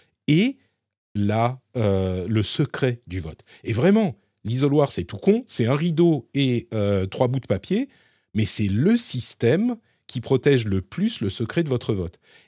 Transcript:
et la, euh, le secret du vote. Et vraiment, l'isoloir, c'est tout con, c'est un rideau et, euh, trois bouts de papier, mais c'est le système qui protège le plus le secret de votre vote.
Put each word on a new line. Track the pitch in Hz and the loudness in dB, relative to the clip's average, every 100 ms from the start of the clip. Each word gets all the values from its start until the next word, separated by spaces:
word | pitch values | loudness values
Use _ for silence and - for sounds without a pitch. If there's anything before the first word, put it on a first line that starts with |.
| _ _ - | _ _ 0
et | 156 240 277 _ _ _ _ _ | 2 2 -2 _ _ _ _ _
la, | 104 101 110 117 131 _ 127 | -4 0 2 0 -2 _ -2
euh, | 104 98 92 92 90 | 0 2 0 -2 -2
le | 110 | 0
secret | 101 - 151 - 131 120 - | 0 -2 -4 0 -2 -4 -8
du | 90 | -8
vote. | 78 - _ - | -8 -14 _ -14
Et | - | -6
vraiment, | 110 165 214 202 - _ _ | 0 4 4 2 -6 _ _
l'isoloir, | 101 123 143 147 139 | -4 0 2 2 2
c'est | - | 0
tout | 90 104 | -8 -2
con, | - 226 - | 2 2 0
c'est | - 113 | -2 0
un | 143 | 2
rideau | 170 156 170 147 - | 0 4 4 2 -2
et, | 139 135 120 - | 0 0 0 -2
euh, | 110 101 101 95 | -2 0 0 -2
trois | - 127 | 0 0
bouts | 131 | 0
de | - | -2
papier, | 95 - 214 277 _ _ _ _ | -4 -2 -2 -4 _ _ _ _
mais | 101 107 | -2 -2
c'est | - 104 | -2 0
le | 101 170 233 | 2 2 2
système | - 127 - - 117 165 240 226 _ _ - | 0 -6 -8 -2 2 2 0 -4 _ _ -10
qui | 123 | -8
protège | - 135 147 131 110 | 0 2 4 2 2
le | 95 | -2
plus | - - 214 - | -4 -4 -4 -2
le | 101 | -6
secret | - 113 - | -4 -4 -4
de | 156 | -2
votre | 123 - | -2 -2
vote. | 104 85 - _ - | -4 -4 -10 _ -20